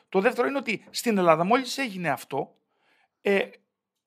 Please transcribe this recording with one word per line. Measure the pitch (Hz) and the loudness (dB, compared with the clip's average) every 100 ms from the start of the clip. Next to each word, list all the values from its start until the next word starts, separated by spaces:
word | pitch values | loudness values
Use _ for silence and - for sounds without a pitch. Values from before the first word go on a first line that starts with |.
| - | -4
Το | 190 | 0
δεύτερο | 226 233 262 | 0 0 -2
είναι | 277 | -2
ότι | 233 196 - | -4 -6 -8
στην | - 240 202 | -6 0 2
Ελλάδα, | 175 160 | 4 4
μόλις | 180 254 247 - | 4 0 0 -6
έγινε | 262 190 165 | -6 -4 -4
αυτό, | 127 - 135 202 _ _ _ _ _ _ _ | -4 -6 -8 -8 _ _ _ _ _ _ _
ε, | 202 196 - - _ _ _ _ | 0 0 0 -8 _ _ _ _